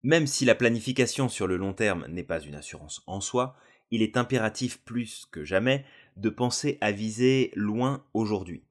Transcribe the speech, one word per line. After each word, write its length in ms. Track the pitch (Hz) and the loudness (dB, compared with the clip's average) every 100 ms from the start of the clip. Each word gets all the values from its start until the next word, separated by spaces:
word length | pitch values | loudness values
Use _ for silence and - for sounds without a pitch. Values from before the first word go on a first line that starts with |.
Même 240 | 131 165 147 | 4 4 4
si 180 | - 127 | 2 4
la 100 | 107 | 6
planification 720 | 120 117 131 127 120 - 127 | 4 2 -2 0 0 2 -2
sur 200 | - 95 | 0 -2
le 100 | 92 | 0
long 160 | 98 | -2
terme 320 | 95 107 90 64 | 0 0 0 -4
n'est 160 | 87 | -8
pas 160 | 80 85 | -4 -6
une 160 | 73 73 | -6 -14
assurance 460 | - 80 73 - - | -14 -16 -14 -16 -8
en 120 | 98 | -6
soi, 360 | - 123 127 - _ _ _ | -2 -2 -2 -6 _ _ _
il 120 | 113 | 0
est 160 | 110 123 | 2 2
impératif 640 | 120 127 110 - 123 - | 0 0 0 -2 -6 -6
plus 420 | - 113 113 - - | -8 -6 -6 -12 -14
que 120 | - | -12
jamais 420 | 76 95 120 139 135 - _ - | 0 2 2 0 -2 -20 _ -4
de 140 | 110 | -4
penser 480 | 107 123 - 147 - | 0 -2 0 -2 0
à 100 | 107 | -2
viser 600 | 101 110 107 127 131 123 - | -2 -4 4 4 6 2 0
loin 500 | 104 110 127 139 _ | -2 0 0 -2 _
aujourd'hui 500 | 107 107 104 87 82 _ | -2 0 0 -4 -12 _